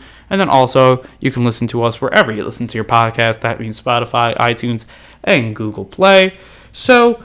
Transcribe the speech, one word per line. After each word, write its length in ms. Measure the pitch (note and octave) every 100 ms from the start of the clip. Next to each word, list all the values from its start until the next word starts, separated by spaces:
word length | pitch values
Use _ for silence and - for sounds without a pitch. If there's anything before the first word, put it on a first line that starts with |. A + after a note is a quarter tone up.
| - - _
and 100 | G3
then 80 | F#3+
also 560 | C3 B2+ C3+ B2+ B2+ - -
you 100 | C3
can 140 | B2
listen 240 | A#2+ A2+ A#2
to 160 | A#2+
us 160 | A#2 A2+
wherever 320 | C3 G#3+ C#3+
you 100 | G#2+
listen 240 | - - A#2
to 100 | A2
your 60 |
podcast. 560 | G#2+ A#2 A#2 A2+ A2+ A2
That 200 | A#2 A2+
means 180 | A2 G#2+
Spotify, 540 | B2+ A#2 A#2 B2 A#2 -
iTunes, 480 | A#2+ A#2 A#2+ A#2 - - - -
and 320 | - E3+ A2
Google 300 | G#2+ G#2+ G#2
Play. 540 | G2 - F#3+ F#3+ F#3 - - - -
So 500 | - - B3 A#3+ A#3